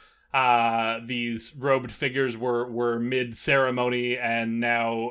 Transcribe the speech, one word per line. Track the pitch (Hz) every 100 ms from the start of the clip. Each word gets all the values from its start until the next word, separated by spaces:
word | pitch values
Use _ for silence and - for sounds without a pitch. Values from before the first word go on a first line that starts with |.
| - _ _
Uh, | 135 127 120 117 113 113 113 117
these | 123 120 113 - 139
robed | 135 135 120
figures | - 139 131 131 113
were, | 123 120 123
were | 117 120 117
mid-ceremony | 120 131 123 110 - 139 131 123 123 123 123 123
and | 117 117 113 117
now | 120 117 113 113 120